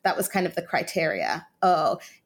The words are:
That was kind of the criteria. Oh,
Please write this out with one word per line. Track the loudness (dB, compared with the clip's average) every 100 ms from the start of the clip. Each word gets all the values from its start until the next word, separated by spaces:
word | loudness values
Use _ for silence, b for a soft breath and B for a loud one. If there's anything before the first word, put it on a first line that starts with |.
That | -2 0
was | 0
kind | 0 0
of | -2
the |
criteria. | -4 -2 -2 0 0 0 -2 -4 -8 _
Oh, | 2 4 2 0 B B